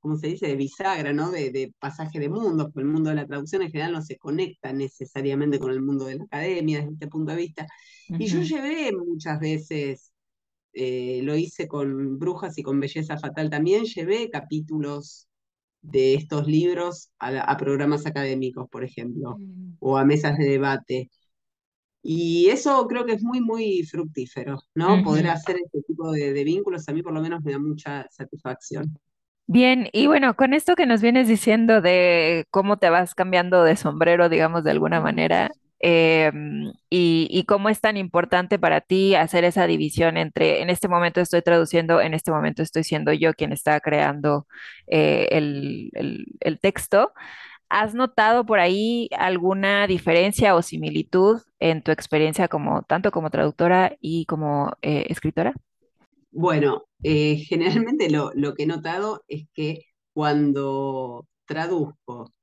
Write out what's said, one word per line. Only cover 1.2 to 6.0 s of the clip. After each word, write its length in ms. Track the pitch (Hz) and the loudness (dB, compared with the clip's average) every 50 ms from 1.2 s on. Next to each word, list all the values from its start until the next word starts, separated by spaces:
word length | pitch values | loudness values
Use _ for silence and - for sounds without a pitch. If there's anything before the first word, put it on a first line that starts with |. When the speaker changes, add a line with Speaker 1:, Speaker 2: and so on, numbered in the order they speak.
| 156 175 | -2 -4
Speaker 1:
De, 200 | 185 165 143 131 | -4 -4 -6 -4
de 220 | 123 135 131 113 _ _ | -4 -6 -8 -8 _ _
pasaje 400 | - 143 143 - 160 156 - 160 | -12 -12 -10 -10 -12 -10 -8 -6
de 100 | 143 143 | -6 -4
mundos, 380 | 175 214 233 202 165 156 147 - | -4 -2 -2 -2 -2 -2 -4 -4
porque 80 | - 151 131 | -6 -6 -4
el 60 | 143 | -2
mundo 180 | 156 156 156 156 | -2 0 -2 -2
de 60 | 156 | -2
la 100 | 151 143 | -4 -6
traducción 360 | 143 143 143 139 151 190 190 | -6 -8 -10 -8 -6 -4 -4
en 80 | 185 165 | -4 -4
general 220 | 160 151 156 170 | -6 -6 -6 -6
no 100 | 170 160 | -6 -8
se 160 | 156 151 131 _ | -8 -12 -14 _
conecta 540 | _ 143 143 170 190 170 - _ - 135 | _ -6 -4 -4 -4 -6 -8 _ -12 -10
necesariamente 880 | 131 139 139 135 _ _ 135 127 _ 139 135 139 139 139 147 147 139 135 | -8 -6 -8 -8 _ _ -18 -12 _ -6 -4 -4 -2 -2 -2 0 -2 -2
con 120 | 127 131 | -2 -4
el 100 | 131 131 | -4 -4
mundo 240 | 135 139 139 135 | -4 -4 -4 -4